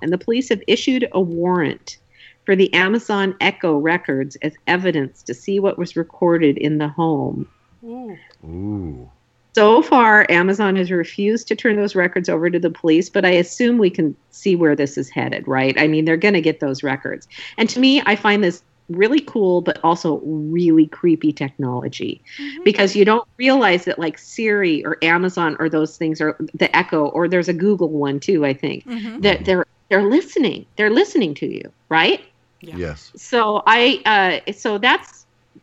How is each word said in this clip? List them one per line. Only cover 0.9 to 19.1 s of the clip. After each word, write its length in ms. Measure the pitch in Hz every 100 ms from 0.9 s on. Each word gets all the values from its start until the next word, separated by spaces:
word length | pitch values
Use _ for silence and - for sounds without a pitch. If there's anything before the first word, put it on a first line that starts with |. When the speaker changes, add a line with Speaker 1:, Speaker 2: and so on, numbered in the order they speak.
| 254 240
Speaker 1:
a 80 | 185
warrant 760 | 180 170 175 180 139 - - - _ _ - _
for 100 | -
the 180 | 190 190
Amazon 600 | 170 190 226 - 202 196 185
Echo 380 | 180 196 180 151
records 580 | 160 180 - 135 143 -
as 100 | 151 - -
evidence 560 | 180 185 160 135 -
to 100 | -
see 260 | 117 - 196
what 200 | 196 -
was 180 | 175 -
recorded 600 | 165 - 180 170 156 139
in 180 | 151 151
the 120 | 147
home. 600 | 147 160 147 131 - - _ _ _
Speaker 2:
Ooh. 340 | 233 240 240 165 - _ 78
Speaker 3:
Ooh. 640 | 85 101 104 87 65 62 _ _ _ _ -
Speaker 1:
So 240 | 208 233
far, 460 | 320 277 226 214 -
Amazon 480 | 175 185 196 208 190
has 140 | 180
refused 580 | 180 170 - 202 226 -
to 80 | 214
turn 200 | 247 208
those 180 | 208 190
records 320 | 185 190 175
over 220 | 170 170
to 80 | 180
the 100 | 175
police, 400 | 170 170 160 175
but 160 | 202
I 60 | 185
assume 480 | 180 175 - 240 240
we 100 | 196
can 260 | 190 160 143 _
see 240 | - 202
where 220 | 175 165 147
this 220 | 139 -
is 100 | 139
headed, 400 | - 131 - -
right? 260 | 131 131 -
I 60 | 156
mean, 180 | 156
they're 140 | 160 165
gonna 240 | 208 196
get 180 | 160 156
those 220 | 143 135
records. 440 | 143 135 - - - - - -
And 100 | 226
to 100 | 247
me, 220 | 262 277
I 120 | - 208
find 280 | 214 202
this 180 | 190 180 _ _ _
really 300 | 170 214